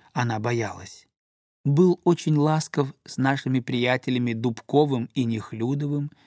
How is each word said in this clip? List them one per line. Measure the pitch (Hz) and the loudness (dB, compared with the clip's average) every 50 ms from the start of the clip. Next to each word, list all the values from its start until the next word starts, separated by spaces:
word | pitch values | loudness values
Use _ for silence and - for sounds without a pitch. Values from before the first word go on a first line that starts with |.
| _ _ | _ _
она | - 131 120 113 110 107 | -4 -2 -2 -2 -2 -2
боялась. | 110 120 120 117 107 98 - 90 92 - - - - _ _ _ _ _ _ _ _ _ _ _ - | -2 -2 -2 -2 -4 -6 -8 -12 -16 -18 -20 -20 -20 _ _ _ _ _ _ _ _ _ _ _ -2
Был | 143 143 156 185 180 175 - - | 2 4 4 6 4 4 2 2
очень | 180 170 - - 156 151 | 0 0 2 2 0 2
ласков | 147 147 156 156 160 - - - 147 139 135 - _ - | 2 2 2 2 0 -2 -2 0 -2 -2 -2 -4 _ -18
с | - - | -10 -4
нашими | - 131 135 139 135 - 131 131 127 | 0 2 2 2 0 0 -2 -2 -2
приятелями | 117 - 135 120 123 123 127 127 - 131 127 123 123 120 113 | -2 -2 -2 0 2 2 0 0 0 -2 -2 0 0 -2 -2
Дубковым | 113 113 127 113 - - - - 143 151 147 135 120 113 - - | -2 -2 -4 -4 -6 -4 0 2 4 4 4 2 -2 -4 -4 -2
и | - 120 | -2 -2
Нехлюдовым | 117 113 107 - - 113 110 113 123 143 143 147 143 147 147 143 147 - _ _ | 0 -2 -4 -6 -8 -8 -4 -4 -2 -2 -2 -4 -4 -4 -4 -4 -6 -10 _ _